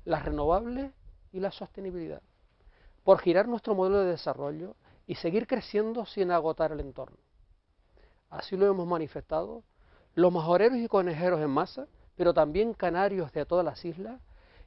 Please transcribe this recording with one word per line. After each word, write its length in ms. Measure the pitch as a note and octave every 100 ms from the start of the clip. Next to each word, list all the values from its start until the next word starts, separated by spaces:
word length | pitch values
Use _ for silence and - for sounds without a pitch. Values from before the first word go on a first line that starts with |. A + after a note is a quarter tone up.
| E3+
las 180 | D#3
renovables 680 | D3 D3+ D3 F#3 A#3 B3 C4+ - - - _
y 100 | F#3
la 100 | G3
sostenibilidad, 720 | - F#3+ - G3 F3+ D#3 D3 - _ _ _ - _ - -
por 140 | - F#3+
girar 300 | F3+ E3+ A3+
nuestro 260 | A#3 A#3
modelo 240 | G3 F#3 G3+
de 140 | F#3
desarrollo 640 | E3 D#3 C3 C#3+ D#3 F#3 - _ _ -
y 100 | C#3+
seguir 300 | E3+ G3+ -
creciendo 600 | A#3+ - G#3 A3 A3+ G3+
sin 240 | G#3 F3+
agotar 420 | E3+ D#3 D#3 D#3
el 80 | D3
entorno. 380 | C#3 C3 C3 - _ _ _ _ _ _ _ _ _ _ _
Así 260 | D#3+ - F#3+
lo 100 | G3+
hemos 200 | F#3+ E3+
manifestado 760 | E3+ D3+ D3 - D#3 G3 A#3 - _ _ _ _
los 180 | - F3+
majoreros 460 | F3 D#3+ F3 A3+ B3+
y 100 | A#3
conejeros 520 | G3 F3+ D#3 F3+ E3
en 80 | D3+
masa, 360 | C#3 F3+ - C#4+ _ _ -
pero 160 | F3
también 400 | E3 D3+ E3+ A3+
canarios 580 | G#3+ F3+ E3+ G3 F#3+ D3+
de 120 | D#3
todas 200 | C#3+ F3
las 200 | E3 -
islas, 380 | F3 D#3+ G#3+ B3+ - - _ -